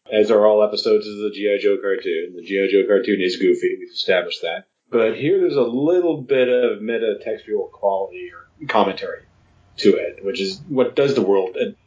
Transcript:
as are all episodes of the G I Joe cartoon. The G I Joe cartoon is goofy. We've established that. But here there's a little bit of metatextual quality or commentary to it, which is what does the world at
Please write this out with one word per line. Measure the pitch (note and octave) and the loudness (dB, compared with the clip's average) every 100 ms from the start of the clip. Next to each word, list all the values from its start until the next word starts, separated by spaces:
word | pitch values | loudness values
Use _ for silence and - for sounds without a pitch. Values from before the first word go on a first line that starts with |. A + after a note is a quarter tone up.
| _ | _
as | G#2+ G#2+ | 2 4
are | G#2+ G#2+ | 6 6
all | G#2+ | 4
episodes | G#2+ G#2 A#2 G#2+ G#2 | 2 0 2 0 0
of | G#2 | -6
the | G#2 | -6
G | G2+ G#2 | -4 -2
I | G2+ | 0
Joe | G2+ G2 | 2 0
cartoon. | G2 F#2+ F2+ E2 F2 F2+ | 0 -4 -2 -4 -6 -12
The | |
G | E2 G2 | -6 -2
I | G2 | 2
Joe | G2 F#2+ | 2 4
cartoon | G2+ F#2 F#2+ | 2 2 0
is | F#2 - | 0 0
goofy. | F#2 F2 F2+ F#2 | 2 2 0 -4
We've | F2+ | -10
established | - - F#2 F2 - | -10 0 0 0 -6
that. | E2+ E2+ - _ _ | -8 -8 -12 _ _
But | A#2 A2 A2 | 0 0 0
here | C#3 G3 | 0 2
there's | F3 C#3+ | 2 2
a | |
little | A2+ A#2+ D3+ F3+ F3 D3+ | 0 0 0 2 0 -2
bit | B2 C3+ B2 | -2 0 2
of | B2 B2 G2+ | 2 0 -2
metatextual | G#2+ A#2 A2 G2 - A2 - G#2+ F#2 | -4 -2 -2 -4 -6 -10 -4 -4 -4
quality | - G2+ G2 G2 F2+ F2+ | -2 -2 -2 -6 -10 -16
or | - - _ D3 | -18 -20 _ -2
commentary | A2 G2 F#2 F#2 - _ _ _ _ _ - | 2 2 -2 -10 -12 _ _ _ _ _ 0
to | G#2+ E2+ | 2 2
it, | - - | -2 -8
which | G2 F#2+ | -8 -6
is | G2 F#2+ - | -6 -8 -6
what | C3 A#2+ - | -2 0 2
does | C#3 C3+ | 0 2
the | |
world | F#2+ G2 F#2 - | 2 2 0 -4
at | A#2+ - | -6 -8